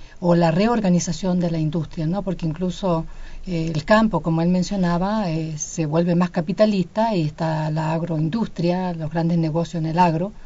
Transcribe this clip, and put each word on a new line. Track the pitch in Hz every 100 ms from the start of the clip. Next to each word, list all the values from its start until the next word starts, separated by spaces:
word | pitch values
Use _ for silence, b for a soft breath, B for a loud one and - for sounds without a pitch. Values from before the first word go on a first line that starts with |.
| B B
o | 180
la | 170 170
reorganización | 156 220 240 190 175 180 156 185 180
de | 170
la | 165
industria, | 156 165 147 - 156
¿no? | 196
Porque | 196 170 160
incluso, | 156 180 175 196 165 165 B B B -
eh, | 170 160
el | 156
campo, | - 214 220 160
como | 170 165
él | 170
mencionaba, | 180 175 202 175 170 190 220 185
eh, | 160 160 156
se | - -
vuelve | 156 165 175
más | 175 180
capitalista | - 165 175 214 202 175 - 226
y | 190 151
está | - 160 160 156
la | 156 156
agroindustria, | 160 170 156 156 226 214 - 170 180 185
los | 170 156
grandes | 170 165 170
negocios | 160 160 165 170
en | 160
el | 165
agro. | 175 160 190 -